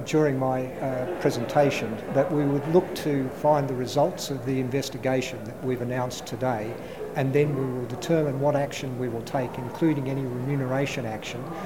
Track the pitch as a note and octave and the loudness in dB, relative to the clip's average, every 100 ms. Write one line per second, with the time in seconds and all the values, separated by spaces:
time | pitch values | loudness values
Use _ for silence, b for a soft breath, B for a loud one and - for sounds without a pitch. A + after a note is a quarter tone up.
0 | B2+ D#3 D3+ C3 C3 C3 B2+ - C#3 B2+ | 2 4 4 4 2 0 -2 -4 -4 -2
1 | B2+ F4+ D3 B2 A#2+ D3 D3 - A2+ A2 | -4 0 0 0 0 4 4 4 -2 -4
2 | - C3+ C3+ D3 C#3+ C#3+ C#3 E3+ E3+ - | -2 2 2 4 2 2 4 4 4 -2
3 | D#3 C#3 C3 - D3+ D3+ C#3 B2+ B2 C#3+ | 0 0 0 0 4 4 4 -2 0 2
4 | D#3+ F3+ - C3+ A#2+ C3 B2+ C3+ C3 B2 | 2 2 -6 -4 -2 0 0 0 -2 -2
5 | B2+ C3 A#2+ A2+ A2 - C3 B2 B2 B2+ | 0 0 0 -6 -10 -6 -2 -2 -2 -2
6 | B2+ - - A2+ B2+ A#2 G#2+ A#2 B B | -2 -4 -8 -2 0 0 -2 -8 B B
7 | B - C3+ C#3+ D3 C#3 C3 B2+ A#2+ B2 | B -2 2 4 4 2 -2 -2 -4 -4
8 | - E3 D3+ C3+ C#3+ C#3+ C#3 - C3+ B2 | 0 2 2 2 2 2 0 -4 -6 -4
9 | B2+ A#2 A2+ C#3 B2 - B2 - E3 C#3+ | -4 -4 -4 -2 -2 -4 -8 0 2 2
10 | C3 C3+ C3+ B2 B2+ C#3+ C3 C3 C#3 - | 0 -2 -2 -2 -2 0 0 0 0 -2
11 | A#2 A2 - A#2+ C#3 E3+ | -4 -6 -8 -8 -8 -8